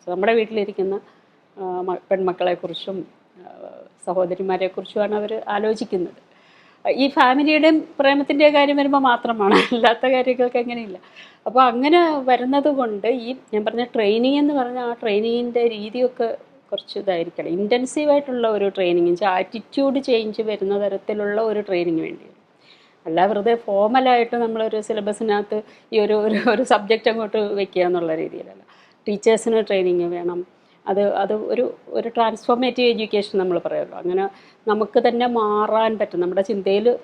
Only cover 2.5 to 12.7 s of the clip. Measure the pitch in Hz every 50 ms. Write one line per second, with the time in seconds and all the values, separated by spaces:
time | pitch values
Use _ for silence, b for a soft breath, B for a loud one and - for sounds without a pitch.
2.5 | 175 170 - 175 165 - - - 190 185 - - _ _ _ _ _ 185 180 -
3.5 | - - - - - - - - _ _ - 185 180 185 185 175 185 - 190 190
4.5 | 185 180 190 185 - - 190 - - 220 208 202 208 214 208 208 220 220 - 220
5.5 | 208 202 214 214 220 208 240 - - 185 170 - - - - _ b b b b
6.5 | b b b b b b b 202 180 240 269 277 277 320 269 247 262 285 294 302
7.5 | 311 302 294 320 320 311 - - - - 277 269 277 285 277 - 302 277 311 294
8.5 | 294 285 285 285 285 285 277 285 285 277 262 254 240 233 - 240 233 220 202 196
9.5 | 214 285 285 - 254 233 226 220 233 226 - 254 262 254 254 254 247 240 247 247
10.5 | - 254 233 240 240 233 226 208 185 180 B B B B B B B B B 220
11.5 | 202 254 262 247 233 240 262 294 330 349 339 320 311 285 262 254 254 226 247 254
12.5 | 269 285 277 302